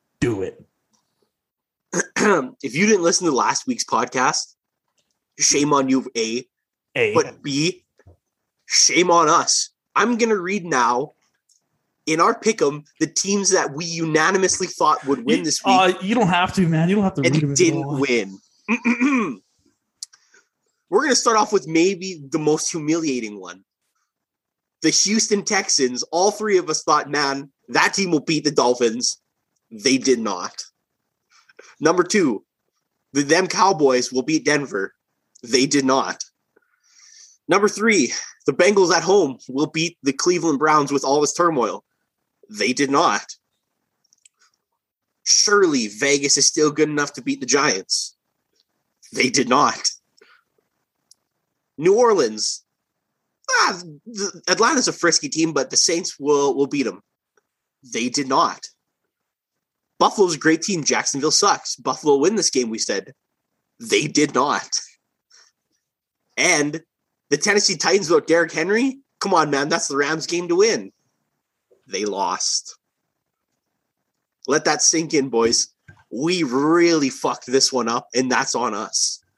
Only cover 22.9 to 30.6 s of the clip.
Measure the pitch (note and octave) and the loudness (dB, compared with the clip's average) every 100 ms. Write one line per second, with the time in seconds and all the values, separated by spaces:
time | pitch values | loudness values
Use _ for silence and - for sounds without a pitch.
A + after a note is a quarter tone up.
22.9 | E3 D#3+ B2+ A2 G#2 F2+ F2+ F#2+ _ _ | -2 -2 -4 -6 -12 -16 -18 _ _ _
23.9 | _ _ _ _ _ _ _ _ - D#3 | _ _ _ _ _ _ _ _ -4 -2
24.9 | D3+ - A3 - G3+ - G3 G3 - B2+ | 0 0 0 0 -2 -2 -4 0 0 0
25.9 | B2 B2 E3 G3 G#3 G#3+ F#3+ D3+ D3+ - | -2 -4 0 0 0 0 0 0 -4 0
26.9 | D3+ C#3 D3 C#3+ C#3 C#3+ _ - B2 F3 | 0 0 -2 -2 -4 -8 _ -4 0 0
27.9 | F#3 F#3+ D#3+ B2+ D#3 D3+ D3 B2 B2 A#2+ | 0 -2 -2 0 -2 -2 2 2 2 0
28.9 | A2+ A#2 - _ _ _ _ _ A2 G2+ | -2 -6 -8 _ _ _ _ _ -6 -2
29.9 | C3 B2 A#2+ G#2+ F#2 F#2+ - | 0 2 0 0 -6 -10 -14